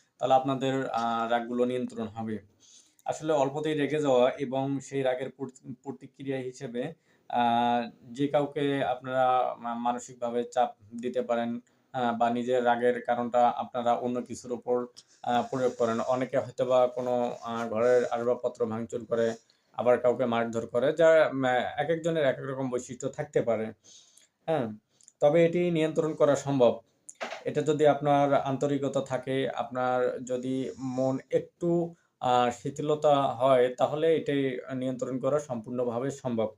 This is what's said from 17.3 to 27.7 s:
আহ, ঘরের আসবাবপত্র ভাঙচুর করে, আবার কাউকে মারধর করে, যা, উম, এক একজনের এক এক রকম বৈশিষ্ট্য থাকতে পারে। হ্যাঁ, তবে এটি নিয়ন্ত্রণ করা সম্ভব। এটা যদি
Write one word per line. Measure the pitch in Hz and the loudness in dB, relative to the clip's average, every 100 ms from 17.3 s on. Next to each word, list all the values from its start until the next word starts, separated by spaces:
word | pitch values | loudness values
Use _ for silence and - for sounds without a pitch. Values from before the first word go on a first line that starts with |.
| - | -4
আহ, | 117 117 117 | -6 -6 -4
ঘরের | 110 120 123 120 | 0 4 4 2
আসবাবপত্র | 120 120 120 123 - 117 | 0 -2 -2 -2 -4 -4
ভাঙচুর | 110 117 120 | -4 -6 -8
করে, | 110 117 117 113 _ _ _ | -4 0 0 -2 _ _ _
আবার | - 117 120 | -2 4 4
কাউকে | 123 120 | 4 2
মারধর | 123 117 117 117 117 | 0 0 -2 -4 -4
করে, | 120 131 | 0 0
যা, | 156 160 160 139 | 4 6 8 6
উম, | 135 127 127 98 - | 2 0 2 0 -2
এক | 147 | -2
একজনের | 160 165 165 | -2 -2 0
এক | 139 139 | 0 0
এক | |
রকম | 135 135 131 | -4 -6 -4
বৈশিষ্ট্য | 123 127 127 135 | -4 -6 -8 -8
থাকতে | 143 147 147 | -8 -4 -2
পারে। | 120 110 110 - _ - _ _ _ _ - | 0 -2 -4 -10 _ -20 _ _ _ _ -4
হ্যাঁ, | 156 113 107 _ _ _ _ | -2 -2 -8 _ _ _ _
তবে | 147 165 | 4 6
এটি | 170 175 175 | 6 4 2
নিয়ন্ত্রণ | 165 156 151 156 | 2 2 0 -2
করা | 151 151 139 | 2 4 4
সম্ভব। | 143 139 117 - - _ - - - - | 0 4 4 4 -4 _ -20 -14 -12 -10
এটা | - 131 | -6 -2
যদি | 143 | 0